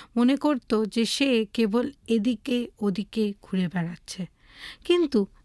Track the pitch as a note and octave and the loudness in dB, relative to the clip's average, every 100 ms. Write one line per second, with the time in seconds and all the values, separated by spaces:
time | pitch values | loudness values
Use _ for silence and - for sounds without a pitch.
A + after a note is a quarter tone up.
0 | - A#3 A#3+ C#4 D4 C#4 _ G#3+ G#3+ A#3 | -6 2 4 4 2 0 _ 0 0 0
1 | A3+ - C#4 A#3+ A3 - A3 A3+ C4 - | -2 0 2 2 0 0 2 2 -2 -8
2 | - A3+ G#3 A3+ - B3 A#3 _ G3+ F#3+ | -2 0 0 -2 -2 -2 -2 _ -4 -2
3 | G3+ A3+ G#3 G3+ - F#3 F3+ F3+ E3 F3 | -6 -2 -2 -4 -6 -2 -2 -2 -6 -8
4 | - - F3 _ _ - - - - F4 | -14 -10 -12 _ _ -20 -20 -18 0 2
5 | D#4 A3 G3 - | 2 0 -2 -8